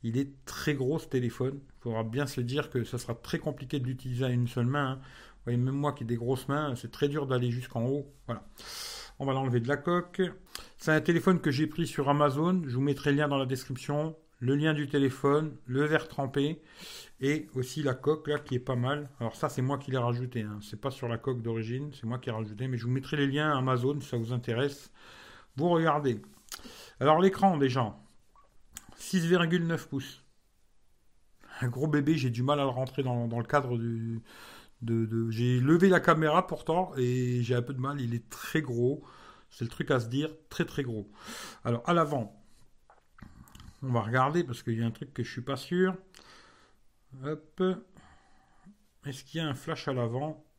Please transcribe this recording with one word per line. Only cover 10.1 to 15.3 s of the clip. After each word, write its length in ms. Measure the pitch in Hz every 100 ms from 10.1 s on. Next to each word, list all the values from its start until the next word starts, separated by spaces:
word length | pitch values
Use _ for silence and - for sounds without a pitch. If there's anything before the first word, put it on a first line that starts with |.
| - 180 - - - - -
C'est 140 | -
un 100 | 156
téléphone 400 | 156 170 180 185
que 120 | 160
j'ai 160 | 135 151
pris 180 | - 160
sur 220 | - 139
Amazon, 540 | 143 147 135 165 185 151
je 80 |
vous 80 | 123
mettrai 300 | 139 139 147
le 60 | 143
lien 100 | 151
dans 100 | 139
la 80 | 131
description. 680 | 131 - - - 147 156 156 _ _
Le 160 | 120
lien 200 | 143 156
du 120 | 151 147
téléphone, 680 | 147 139 131 143